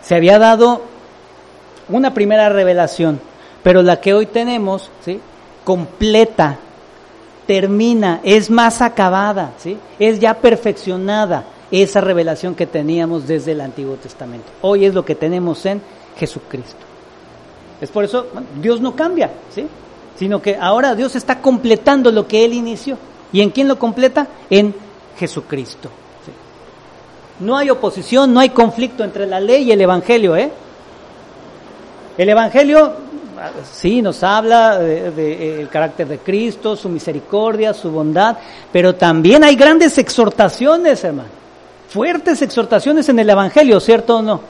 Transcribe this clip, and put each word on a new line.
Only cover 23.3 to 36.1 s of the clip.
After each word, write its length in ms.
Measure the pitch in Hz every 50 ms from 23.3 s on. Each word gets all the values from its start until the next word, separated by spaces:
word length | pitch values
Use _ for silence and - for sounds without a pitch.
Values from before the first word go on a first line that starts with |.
¿Y 80 | - 190
en 80 | 208 202
quién 200 | - 262 277 269
lo 100 | 269 262
completa? 480 | 247 233 208 247 254 262 254 302 285 277 - - - -
En 360 | 190 196 208 208 196 - - - - - - - - -
Jesucristo, 680 | 180 156 - 156 - - 151 135 127 110 - - - - - - - - - - -
¿sí? 80 | - - - - - - - - - - - - - - - - - - - - - - -
No 160 | 180 208 262
hay 140 | 277 285 285
oposición, 640 | 247 - - 196 - 190 170 - 233 254 277 262
no 60 | 240 247
hay 120 | 262 254
conflicto 520 | 254 - 233 226 226 226 254 254 - -
entre 240 | 220 196 - 208 202
la 140 | 196 190 185
ley 240 | 196 208 247 285 277
y 80 | 240
el 80 | 214 202
Evangelio, 560 | 190 180 185 175 175 - 240 233 214 180 160
¿eh? 140 | 170 240 302 - - - - - - - - - - - - - - - - - - - - - - - - - - - - - - - - -
El 120 | - 180 202
Evangelio, 640 | 214 220 226 208 - 254 294 285 294 311 302 277 - - - - - - - 220 - - - 156 - 156 143 -
sí, 280 | - - - 180 220 247
nos 220 | 226 190 160 -
habla 560 | - 185 202 220 220 226 233 233 226 226 208 185
de, 320 | 170 165 156 165 185 175
de, 220 | 160 156 156 151
eh, 280 | 156 180 165 156 156 151
el 80 | 147 135
carácter 380 | - 156 156 156 151 - 170
de 120 | 135